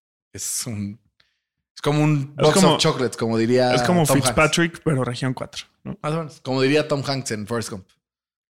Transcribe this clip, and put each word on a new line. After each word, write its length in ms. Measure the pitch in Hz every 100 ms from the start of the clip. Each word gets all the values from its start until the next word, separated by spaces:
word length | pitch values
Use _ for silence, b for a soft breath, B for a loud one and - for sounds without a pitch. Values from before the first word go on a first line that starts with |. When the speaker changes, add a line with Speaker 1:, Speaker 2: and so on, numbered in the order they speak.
| _ _ _
Speaker 1:
es 320 | 98 - - 127
un, 340 | 104 101 107 _ _ _ _ _ _ _ -
es 60 |
como 220 | 147 151
un 300 | 151 147 135 -
Speaker 2:
Es 60 |
Speaker 1:
box 120 | 151 190
Speaker 2:
como, 180 | 180
Speaker 1:
of 80 | 151
chocolates, 340 | 160 131 120 -
como 220 | 113 113
diría 380 | 113 123 123 123
Speaker 2:
es 80 |
como 220 | 120 180 147
Speaker 1:
Tom 100 | 139
Hanks. 80 | 131
Speaker 2:
Fitzpatrick, 540 | 120 151 170 170 -
pero 200 | 160 135 123
región 300 | 123 131 127
cuatro, 300 | 113 - - _
¿no? 140 | 131 -
Speaker 1:
Más 100 | 151
o 40 | 165
menos. 240 | 151 -
Como 200 | 131 131
diría 240 | 135 151 147
Tom 160 | 143 131
Hanks 240 | 135 -
en 140 | 110 101
Forrest 240 | 117 107
Gump. 180 | 101 - _ _ _ _ _ _